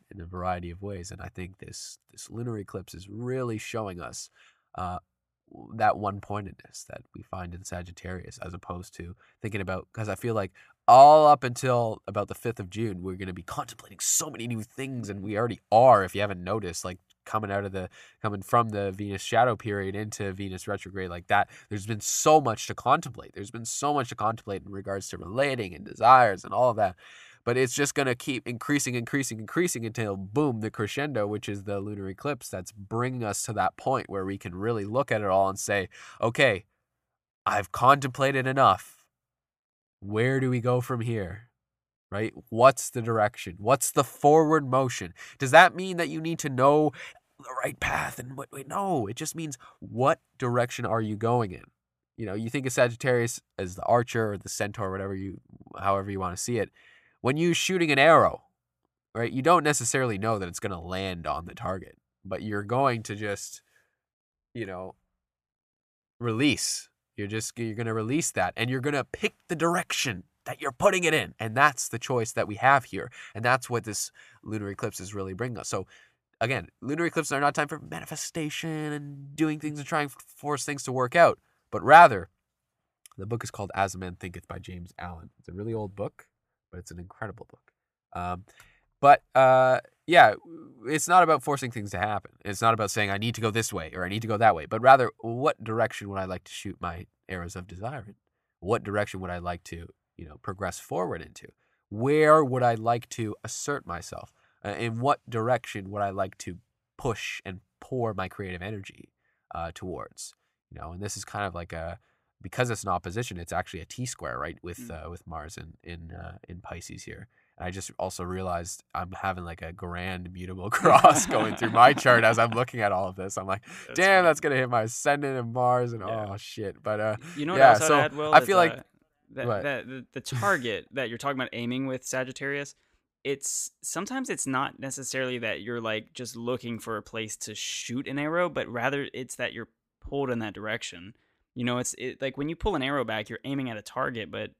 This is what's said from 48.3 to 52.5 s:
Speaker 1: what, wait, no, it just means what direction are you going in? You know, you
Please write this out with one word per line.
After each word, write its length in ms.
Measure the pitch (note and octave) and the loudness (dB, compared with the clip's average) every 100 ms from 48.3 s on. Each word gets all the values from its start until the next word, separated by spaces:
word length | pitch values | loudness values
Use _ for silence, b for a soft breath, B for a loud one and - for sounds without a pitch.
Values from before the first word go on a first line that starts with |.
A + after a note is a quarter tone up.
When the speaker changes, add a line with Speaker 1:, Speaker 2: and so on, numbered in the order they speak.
| C3 | -14
Speaker 1:
what, 140 | - | -14
wait, 160 | C#3 C3+ | -14 -8
no, 400 | E3 G3 E3 G2+ | -6 -2 -2 -2
it 80 | |
just 220 | A#2 D#3 D3+ | -6 -10 -8
means 200 | D#3+ C3+ B B | -10 -10 B B
what 420 | G#2 G#2+ C3 D#3+ _ - | -12 0 0 0 _ -8
direction 480 | B2 A#2+ A#2+ - | -2 0 -2 -4
are 160 | A#2+ A2+ | -2 -2
you 160 | A2 G#2+ | -2 -2
going 360 | A2+ A#2+ A2 | 0 0 0
in? 100 | F2 - _ _ _ _ - | -6 -18 _ _ _ _ -12
You 100 | A2 | -10
know, 80 | |
you 160 | G2 A2+ | -8 -6